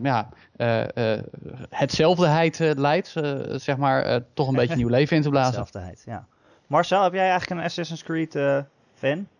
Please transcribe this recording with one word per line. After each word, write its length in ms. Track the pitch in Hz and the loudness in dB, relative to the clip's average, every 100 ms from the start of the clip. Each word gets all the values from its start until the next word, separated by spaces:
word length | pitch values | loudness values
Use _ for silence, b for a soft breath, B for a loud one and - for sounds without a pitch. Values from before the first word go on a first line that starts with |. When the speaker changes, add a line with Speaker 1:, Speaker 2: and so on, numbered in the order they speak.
Speaker 1:
ja, 260 | 135 120 - b b - | 0 0 -2 b b -4
eh, 560 | 120 113 - - 113 | 0 0 -2 -2 -2
eh, 80 | 110 113 - - 127 - - | -2 -6 -14 -16 -16 -10 -4
hetzelfdeheid, 840 | 139 - 160 170 165 156 165 151 | -2 2 4 4 4 4 2 2
eh, 100 | 160 139 | 0 2
leidt, 360 | 143 170 - 165 | 2 2 -2 -4
eh, 180 | 147 135 - 135 | -4 -4 -6 -6
zeg 200 | - 135 | -4 0
maar, 260 | 139 135 | 2 2
eh, 140 | - 120 - | 2 -2 -2
toch 140 | - 135 | -4 0
een 60 | |
beetje 220 | 127 120 151 | 2 2 0
nieuw 120 | 120 | 2
leven 280 | 123 147 160 | 2 4 2
in 60 | |
te 60 | 147 | 2
blazen. 320 | 139 127 120 | 2 2 0
Speaker 2:
Hetzelfdeheid, 420 | 101 98 90 - - | -8 -10 -14 -14 -14
ja. 200 | 104 - b b b - | -14 -14 b b b -2
Marcel, 360 | 147 175 190 | 0 2 2
heb 100 | 180 | 2
jij 160 | 185 185 | 2 2
eigenlijk 300 | 180 - 175 | 0 -2 -6
een 60 | 170 | -6
Assassin's 360 | - 165 165 | -6 -8 -10
Creed, 320 | - 160 160 | -6 -6 -4
eh, 240 | 147 139 139 139 _ _ | -2 0 0 -2 _ _
fan? 320 | - 135 160 202 | -4 -2 -2 -6